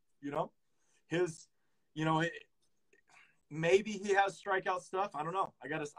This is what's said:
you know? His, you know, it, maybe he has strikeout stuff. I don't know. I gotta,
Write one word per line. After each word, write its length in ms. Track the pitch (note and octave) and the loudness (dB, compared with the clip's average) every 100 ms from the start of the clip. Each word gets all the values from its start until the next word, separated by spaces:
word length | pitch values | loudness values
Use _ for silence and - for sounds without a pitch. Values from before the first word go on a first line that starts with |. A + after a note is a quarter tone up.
| _ _ | _ _
you 80 | C#3+ | -6
know? 220 | D3 F#3+ _ _ _ _ _ - | -4 -4 _ _ _ _ _ -4
His, 400 | E3 F3 - - _ _ _ _ D3+ | 0 0 -4 -18 _ _ _ _ -2
you 100 | D#3+ | 0
know, 140 | D#3+ | 2
it, 120 | E3 - - _ _ _ _ - _ - - _ - | 0 -4 -18 _ _ _ _ -20 _ -20 -20 _ -12
maybe 420 | D3+ E3+ G3 G#3+ | -2 4 4 4
he 220 | G3+ G3+ | -4 2
has 260 | G3 G3 F3+ | 4 4 0
strikeout 420 | G3+ F#3+ F#3+ F#3 | -2 0 0 -2
stuff. 300 | - F#3+ G#3 C#3+ | -2 -4 -2 -4
I 80 | |
don't 100 | D#3+ | -4
know. 180 | F#3+ F3+ - | -2 -2 -6
I 40 | B2+ | -6
gotta, 200 | D#3+ D3 | -6 -6